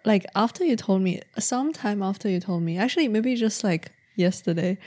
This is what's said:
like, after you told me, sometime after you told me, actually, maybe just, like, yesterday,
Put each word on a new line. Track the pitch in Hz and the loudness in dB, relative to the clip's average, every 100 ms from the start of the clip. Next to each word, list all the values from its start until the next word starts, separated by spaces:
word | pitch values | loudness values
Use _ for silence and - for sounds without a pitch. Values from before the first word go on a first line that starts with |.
like, | - 208 - - | 2 2 2 0
after | 226 - 359 | 0 0 0
you | 233 | 0
told | - 190 | 2 2
me, | 190 165 - - | 2 -2 -6 -4
sometime | - 254 285 320 214 208 | -2 0 -2 -4 -2 -2
after | 196 196 214 | -2 -2 -2
you | 180 | -2
told | 175 175 | -2 -2
me, | 165 170 | -2 0
actually, | 233 349 294 | 0 2 2
maybe | 214 240 247 | 2 0 0
just, | 220 202 | 0 0
like, | 214 165 - - _ - | 0 0 -4 -20 _ 0
yesterday, | 180 185 - 165 175 190 | 0 0 -2 0 0 -2